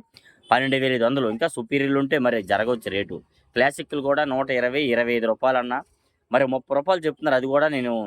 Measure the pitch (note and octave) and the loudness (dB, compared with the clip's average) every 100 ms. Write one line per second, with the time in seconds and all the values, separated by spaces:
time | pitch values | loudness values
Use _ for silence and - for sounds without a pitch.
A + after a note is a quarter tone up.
0 | - _ _ _ _ A#2+ C3+ C3+ C3 B2+ | -6 _ _ _ _ 2 2 2 2 2
1 | A#2 C#3 A#2+ A2+ E3 - A#2 C#3+ C#3 C#3 | 2 2 0 0 -2 -4 -4 -2 0 0
2 | C#3 D#3 B2 A#2 F#2+ G2+ A2+ A#2+ G2+ G2 | 0 0 2 0 0 0 0 -2 -4 -6
3 | F2+ E2+ - _ _ A#2+ C3+ C#3+ D3+ D3 | -6 -10 -14 _ _ 0 0 0 -8 -6
4 | C3+ C#3+ D3 C3 C3+ B2+ B2 C3+ C#3+ A#2 | 0 0 0 -2 -2 0 0 0 0 0
5 | A#2+ A#2+ A2+ G#2+ C3 C3 B2 B2+ - _ | 2 0 0 0 0 0 -2 -6 -8 _
6 | _ _ _ B2 C3 C3 - C#3 D3 F#3 | _ _ _ 0 2 -2 -2 -2 0 0
7 | D#3 - D3 B2+ C3 C#3+ D3+ C#3 B2 A2+ | -2 -4 0 0 2 2 2 0 -2 -4